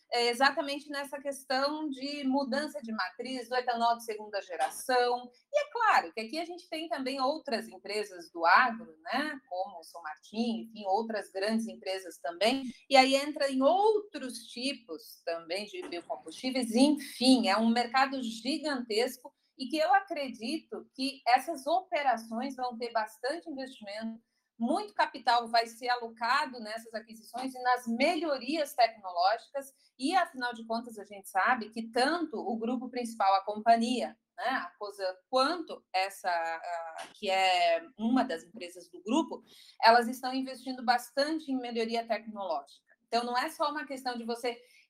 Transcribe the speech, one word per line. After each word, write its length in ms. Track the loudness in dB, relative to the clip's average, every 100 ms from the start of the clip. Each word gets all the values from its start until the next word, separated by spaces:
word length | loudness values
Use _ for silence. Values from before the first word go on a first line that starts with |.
| _
é, 180 | 0 0
exatamente 600 | 4 2 2 -4 -6 -6
nessa 300 | -8 -8 -8
questão 680 | -8 -8 -2 0 0 -2 -6
de 340 | -6 -8 -4
mudança 580 | 0 0 0 -2 -4 -8
de 100 | -10
matriz, 580 | -6 -6 -6 -8 -8 -4
do 60 | -2
etanol 420 | 0 0 2 0
de 80 | -2
segunda 360 | -10 -6 -8
geração. 880 | -6 -4 -4 -4 0 2 2 0 -6 -18 _
E 80 | -2
é 100 | -2
claro 420 | 0 4 4 2
que 80 | -6
aqui 180 | -8 -6
a 60 | -8
gente 240 | -10 -10
tem 180 | -8 -6
também 320 | -6 -4 -2
outras 480 | -2 -2 -4 -6 -6
empresas 640 | -14 -8 -6 -6 -10 -14
do 140 | 0 6
agro, 500 | 6 6 0 -12 -16
né, 360 | -6 -4 -4 -6 -10
como 300 | -8 -8 -8
o 40 |
São 180 | -16 -16
Martinho, 640 | -14 -14 -12 -4 -2 -4
enfim, 220 | -8 -10 0
outras 460 | 0 0 -6 -6
grandes 360 | -4 0 0 -2
empresas 500 | -8 -6 -6 -6 -8
também. 440 | -8 0 2 2 -4 -10 _
E 60 | 6
aí 200 | 6 4
entra 360 | 0 -2 -2
em 100 | 4
outros 840 | 4 6 4 4 0 -8 -10 -12 -14
tipos 720 | -6 -4 -4 -8 -14 -14 -12 -6
também 400 | -6 -4 -6 -6
de 160 | -8 -8
biocombustíveis. 880 | -8 -8 -10 -10 -6 -4 -2 0 6
Enfim, 720 | 6 6 -2 -2 2 4 4
é 100 | 4
um 120 | 4
mercado 520 | 4 2 4 2 0
gigantesco 1120 | -6 -6 -4 -2 -2 -4 -2 0 0 -2 -16 _ _ _
e 100 | -4
que 100 | 0
eu 160 | 4
acredito 920 | 4 2 -4 -6 -6 -6 -6 -8 -12 -12
que 280 | -6 -6 -4 2
essas 380 | 2 2 -4 0
operações 880 | 0 2 0 2 2 0 -6 -4 -4
vão 220 | -6 -4
ter 140 | -2
bastante 580 | -2 -2 -4 -6 -6 -8
investimento, 720 | -10 -10 -12 -12 -10 -8 -10 _ _ _ _
muito 360 | 0 0 -2
capital 560 | -2 -2 0 2 2 4
vai 180 | 0 0
ser 220 | -4 -2
alocado 720 | -2 -2 -6 0 0 0 -6
nessas 320 | -10 -10 -8
aquisições 600 | -12 -12 -18 -14 -8 -8
e 80 | -2
nas 240 | 2 2 2
melhorias 840 | 2 4 2 0 -2 -2 -2 -2
tecnológicas, 1000 | 4 2 2 -6 2 2 2 -2 -10 -10 _ _ _
e, 160 | 0 2
afinal 380 | 0 -2 -6
de 120 | -6 -4
contas, 320 | -4 -4 -12
a 60 |
gente 240 | -14 -16 -4
sabe 420 | 0 2 2 0
que 140 | -8
tanto 540 | -4 2 2 2 -2 -4
o 200 | -4 -2
grupo 320 | -2 -4 -4
principal, 440 | -6 -6 0 4 4
a 80 |
companhia, 720 | 2 0 6 6 6 0 -2 -6 _ -6
né, 120 | -2
a 220 | -2 -4 -10
Cosan, 340 | -12 -4 -6 -6 _
quanto 540 | 2 2 0 -6 -12 _
essa, 360 | -2 0 -2 -2
a, 760 | 0 -2 -6 -6 -8 -8 -12 -14
que 160 | -8 0
é 560 | 4 4 4 4 2 0 -4
uma 260 | 2 4
das 200 | 2 -2
empresas 460 | -8 -14 -14 -14 -18
do 120 | -14
grupo, 400 | 0 0 0 -6 -14 -20 -20 _
elas 260 | 8 8 6
estão 260 | -2 -4
investindo 500 | -4 -4 -8 -10 -6
bastante 680 | 2 2 2 0 0 0 -2
em 60 | -4
melhoria 480 | -2 -2 -2 -2 0
tecnológica. 880 | -4 -4 -10 -4 -4 -4 -18 _ _ _
Então, 180 | -2 0
não 120 | 0
é 120 | -2
só 200 | 0 -2
uma 160 | -2 -6
questão 320 | -6 -6 -6
de 60 |
você 340 | -6 -4 -4 -6 -12 _ _